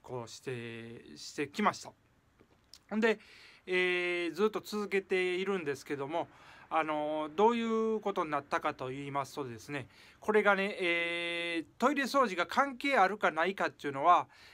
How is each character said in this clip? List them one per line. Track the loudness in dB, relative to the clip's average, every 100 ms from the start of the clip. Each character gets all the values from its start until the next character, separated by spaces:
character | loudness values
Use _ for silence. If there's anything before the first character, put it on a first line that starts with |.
こ | -12 -10 -10
う |
し | -12
て、 | -8 -8 -8 -10 -12 -16 -18 -16
し | -12
て | -6 -6
き | 0
ま | 0
し | 0
た。 | -8 -18 _ _ _ _ _ _ _ -20 -8
ほ | 0
ん |
で、 | 2 0 -4 -20 -20 -16 -2
え | 2 2 2 0 0 -2
ー、 |
ず | 0 0
っ |
と | 0
続 | -6 -6 -2
け | -2
て | 0 0 2 0
い |
る | 0 -2
ん |
で | -2 -6
す |
け | -6 -6
ど | -4
も、 | -4 -4 -8 -20 -20 -4
あ | 0
の | 0 0 -2 -2 -2
ー、 | 4
ど | 4
う | 4
い |
う | 0 0 0 0
こ | -2
と | -2
に | -2
な | -2
っ |
た | -2 -2
か | -2
と | -4 -6
言 | -8 -6
い |
ま | -4 -4
す |
と | -6 -10
で | -10
す | -10
ね、 | -10 -10 -18 -20 -12
こ | 0
れ | 4
が | 6
ね、 | 4 2 0
え | 0 2 0 -2 -2 -2 -2 -4
ー、 | -6 0
ト | 0
イ |
レ | 2
掃 | 0 2 2
除 |
が | 2 0
関 | 2 0 0
係 | 0 4
あ | 4
る | 4
か | 0
な | 2
い | 0
か | 0 -2
っ |
て | -4 -6
い |
う |
の | 0 6
は、 | 6 4 -8 -20